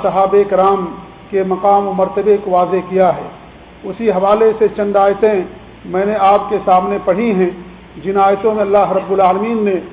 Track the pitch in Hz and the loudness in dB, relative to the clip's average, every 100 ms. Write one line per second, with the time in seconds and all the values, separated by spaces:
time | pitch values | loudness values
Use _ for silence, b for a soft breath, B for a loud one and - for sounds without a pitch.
0 | 190 180 196 202 202 185 190 196 170 - | 0 0 2 2 2 2 2 0 -4 -10
1 | - - - 196 185 180 202 202 196 185 | -18 -20 -6 -4 -2 0 2 2 0 -2
2 | 185 202 202 202 208 180 175 185 185 185 | -2 0 0 0 2 0 0 -2 -2 0
3 | 180 151 - - - - - - 202 202 | 0 0 -8 -18 -20 -20 -20 -18 -14 -4
4 | 226 185 196 214 220 214 214 202 208 202 | -2 0 2 2 2 2 -2 0 -2 2
5 | 196 202 220 202 180 - - - 180 185 | 2 2 0 0 -4 -12 -20 -20 -8 -4
6 | 202 214 196 202 - 196 202 185 202 202 | -2 0 2 2 0 -4 2 2 2 -4
7 | - 185 233 185 180 180 - - - - | -2 0 0 0 -2 -4 -18 -20 -20 -12
8 | 165 196 196 196 220 214 196 202 190 190 | -4 0 2 2 0 0 0 2 2 0
9 | 180 196 185 190 220 226 202 180 160 | -2 2 2 2 -2 -2 -2 -2 -6